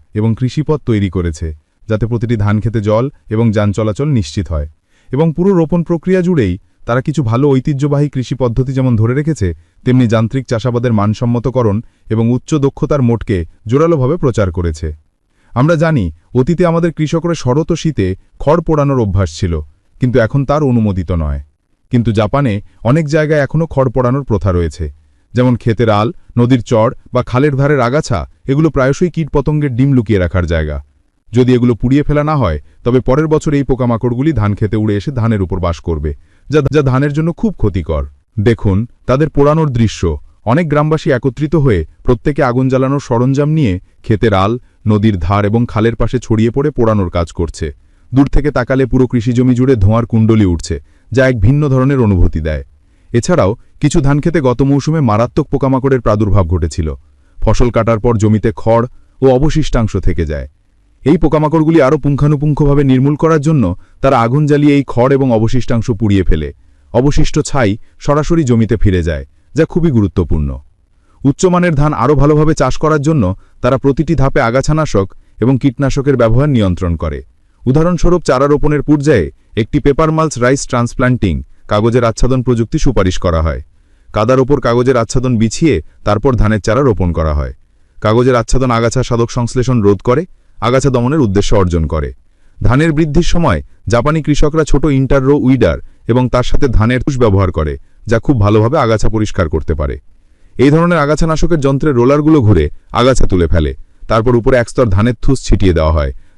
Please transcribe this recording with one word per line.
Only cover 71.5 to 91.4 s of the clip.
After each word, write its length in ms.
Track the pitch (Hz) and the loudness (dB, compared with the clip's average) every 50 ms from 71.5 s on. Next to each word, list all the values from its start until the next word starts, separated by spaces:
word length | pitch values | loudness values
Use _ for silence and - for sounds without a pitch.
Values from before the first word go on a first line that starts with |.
| 175 175 175 175 156 | 2 2 2 2 2
ধান 160 | 135 147 151 - | 2 0 0 0
আরও 200 | - 117 139 151 | 0 0 2 2
ভালোভাবে 380 | 135 143 151 151 151 156 156 151 | 2 2 2 4 2 2 2 0
চাষ 200 | - 143 127 - | 0 0 -2 -2
করার 240 | - 160 156 156 151 | 0 0 0 0 0
জন্য 220 | 135 156 160 139 98 90 98 - - - _ - | 0 0 0 0 0 -2 -4 -6 -12 -20 _ -4
তারা 180 | - 123 135 | -2 -2 0
প্রতিটি 360 | 127 - 139 135 - 151 170 165 | 0 0 0 0 0 -2 -2 0
ধাপে 240 | 127 135 139 - 151 | 0 0 0 0 0
আগাছানাশক 640 | 123 117 117 135 131 151 151 160 151 135 - 101 98 - - - - _ _ - | 0 0 0 0 0 0 0 -2 -2 -2 0 -2 -2 -2 -6 -16 -20 _ _ -2
এবং 140 | 107 127 139 117 | 0 0 2 2
কীটনাশকের 560 | - 139 117 - 143 131 - 143 127 143 135 | 0 -2 -2 -2 -2 -2 -2 -2 0 0 0
ব্যবহার 320 | 120 117 110 113 127 147 151 | 2 2 2 2 2 2 2
নিয়ন্ত্রণ 440 | 135 113 101 95 90 - 95 85 85 | 2 0 0 0 -2 -2 -2 -4 -4
করে। 240 | 78 85 78 71 67 - - _ _ _ _ _ _ - | -4 -4 -6 -8 -8 -12 -16 _ _ _ _ _ _ -4
উদাহরণস্বরূপ, 580 | 123 131 156 160 175 180 151 - 175 180 170 - | -2 0 2 2 0 0 2 2 2 2 2 0
চারা 240 | - 135 127 139 | 0 0 2 2
রোপণের 360 | 143 147 147 147 151 151 143 - | 0 0 0 0 0 0 0 0
পর্যায়ে 420 | 147 151 147 135 156 143 101 78 69 - _ _ _ - | 0 0 0 2 2 2 2 0 -2 -6 _ _ _ -6
একটি 220 | 107 113 - - 143 | -6 -4 -2 -2 -2
পেপার 300 | - 143 131 - 160 156 | 0 0 0 2 0 0
মাল্চ 220 | 160 156 160 151 - | 0 0 -2 -2 -2
রাইস 240 | 113 120 123 143 139 - | 0 0 0 0 0 -2
ট্রান্সপ্লান্টিং, 680 | - 131 120 120 117 - - 127 123 127 - 110 92 76 65 - - - - - | -4 -2 -2 -2 -2 -2 -2 0 0 0 0 0 -2 -2 -4 -8 -12 -18 -16 -8
কাগজের 360 | - 107 104 110 117 113 127 117 | -4 -2 0 2 2 2 2 0
আচ্ছাদন 340 | 113 110 - - 120 131 127 | 0 0 0 0 0 0 0
প্রযুক্তি 360 | 117 127 123 113 113 - - 151 | 0 0 0 -2 -2 -2 -2 0
সুপারিশ 360 | - 143 107 107 92 92 - - | 0 0 2 2 0 0 -2 -2
করা 200 | - 90 82 80 | -2 -2 0 0
হয়। 200 | 78 78 67 64 - - _ _ _ _ _ _ _ - | 0 -2 -4 -6 -10 -16 _ _ _ _ _ _ _ -8
কাদার 300 | - 104 110 120 131 131 | -4 -2 0 2 2 2
ওপর 160 | 131 120 147 127 | 2 2 0 0
কাগজের 360 | 123 120 117 123 123 131 131 | 0 0 0 2 2 2 2
আচ্ছাদন 360 | 117 113 - - 123 120 127 123 | 0 0 -2 -2 -2 0 0 0
বিছিয়ে 380 | 104 113 107 - - 165 151 107 76 - - - - - | 0 0 -2 -2 0 0 0 0 0 -4 -8 -14 -8 -4
তারপর 280 | 104 104 104 127 139 123 | -2 -2 0 0 0 2
ধানের 260 | 104 107 107 110 104 | 2 2 2 0 0
চারা 200 | - 113 107 131 | 0 0 0 2
রোপণ 280 | 147 127 98 90 90 87 | 2 2 0 0 0 -2
করা 220 | 80 82 80 78 73 | -2 -2 -2 -2 -2
হয়। 200 | 73 65 62 - - _ _ _ _ _ _ _ | -2 -4 -6 -8 -14 _ _ _ _ _ _ _
কাগজের 380 | - - 107 110 123 123 131 127 | -4 -2 0 2 2 2 2 2
আচ্ছাদন 340 | 117 110 - - 131 131 123 | 0 0 0 0 0 2 0
আগাছা 300 | 117 117 117 113 - 131 123 | 0 0 0 0 0 -2 -2
সাধক 260 | - 123 117 117 - | -2 -2 -2 -2 -2
সংশ্লেষণ 480 | - 127 120 110 - 127 117 127 127 117 | -2 -4 -4 -2 -2 -2 -2 0 0 2
রোধ 200 | 101 101 101 92 | 2 2 2 2
করে, 220 | - 123 123 151 185 - - _ _ _ _ - | 0 0 0 0 -2 -4 -10 _ _ _ _ -6
আগাছা 300 | 104 117 127 135 - 139 | -2 0 0 0 0 0
দমনের 360 | 127 123 120 127 156 165 127 | 0 0 0 0 0 2 0
উদ্দেশ্য 260 | 101 92 101 | 2 2 0